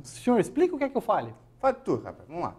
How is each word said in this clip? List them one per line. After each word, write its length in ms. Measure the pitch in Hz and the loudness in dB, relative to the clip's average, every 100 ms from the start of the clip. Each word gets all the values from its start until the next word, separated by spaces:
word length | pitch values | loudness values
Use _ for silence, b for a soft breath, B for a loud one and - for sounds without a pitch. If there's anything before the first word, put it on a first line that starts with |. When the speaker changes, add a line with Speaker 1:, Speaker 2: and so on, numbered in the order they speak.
Speaker 1:
Senhor, 340 | - - - 240 | -16 -6 2 4
explica 380 | - - 349 320 | 2 2 2 2
o 20 | |
que 60 | |
é 40 | 277 | -2
que 80 | 262 | -2
eu 60 | |
fale. 320 | - 185 117 110 - - | 0 0 0 -10 -20 -2
Speaker 2:
Fale 200 | 262 262 | 0 0
tu, 140 | - 123 | 0 -2
rapaz. 320 | 95 - 92 | -2 -14 -12
Vamos 140 | 165 | -6
lá. 140 | 131 | -6